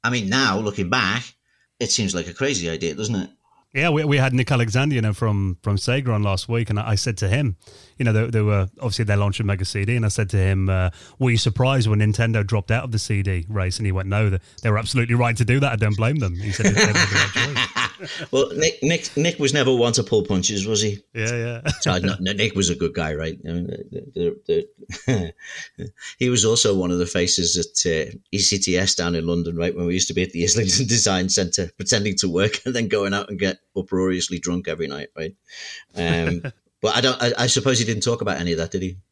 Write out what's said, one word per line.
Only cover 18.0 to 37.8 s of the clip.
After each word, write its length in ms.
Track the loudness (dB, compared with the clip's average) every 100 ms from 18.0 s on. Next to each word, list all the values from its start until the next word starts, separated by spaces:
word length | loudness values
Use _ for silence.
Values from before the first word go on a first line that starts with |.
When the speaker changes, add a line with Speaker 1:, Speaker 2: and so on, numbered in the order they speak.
| -14 -12 -2
Speaker 1:
Well, 200 | 0 0
Nick, 300 | 0 -2 0
Nick, 260 | 0 0 -2 0
Nick 240 | 0 2
was 140 | 0
never 200 | 2 2
one 200 | 4 4
to 100 | 2
pull 220 | 2 2 2
punches, 420 | 0 0 -2 -2
was 140 | 0
he? 180 | 0 -4 _
Speaker 2:
Yeah, 200 | -6 -4
yeah. 380 | -2 -4 -4 -6
<laughs> 80 | -2
Speaker 1:
So, 180 | 0 2
no, 180 | 0 -2
no, 140 | -2
Nick 200 | 0 0
was 160 | 2 0
a 60 | 0
good 180 | -2
guy, 200 | -2 -4
right? 260 | -2 -6 -6 -6
I 40 |
mean, 160 | -6 -6
the, 680 | -8 -10 -12 -10 -2 -2 -2 -2
the, 220 | -2 -2 _ -16 -8 -2
the 260 | 0 -2 -10 -18 -16 -16 -12 -14
<laughs> 320 | -12 -18 -2
he 100 | 0
was 140 | 2
also 320 | 4 4 2 2
one 160 | 2
of 60 | 0
the 80 | 0
faces 520 | 0 0 2 0 0
at, 320 | -2 -2 0
uh, 220 | 0 -2 -10 _
E 60 | -2
C 200 | 0 0
T 180 | 0 0
S 180 | 0 0
down 200 | 0 -2
in 100 | 0
London, 300 | -2 -2 -2
right, 180 | -2
when 120 | -2 -2
we 80 |
used 160 | -2 -2
to 40 |
be 100 | -2
at 80 | -4
the 120 | -2
Islington 440 | 0 0 0 0 2
<laughs> 0 |
Design 420 | 2 2 0 0
Centre, 420 | 0 0 -2 -6 _
pretending 380 | -2 0 0 -2
to 100 | 0
work 320 | 2 0 0 -4
and 100 | -4
then 140 | 0
going 240 | 0 0
out 160 | -2 -4
and 100 | -4
get 200 | -4 -4 _ -8
uproariously 600 | -4 0 0 0 -4 -6
drunk 280 | -4 -4 -4
every 200 | -6 -6
night, 200 | -6 -10 -10
right? 180 | -10 -10 _ -18 -16 -16 -14 -4
Um, 460 | 0 0 0 -2 -6 -12
Speaker 2:
<laughs> 180 | _ _
Speaker 1:
but 160 | -2 2
I 40 |
don't, 220 | 0 2
I, 80 | 0 0
I 100 | 0
suppose 320 | 2 2
he 60 | 0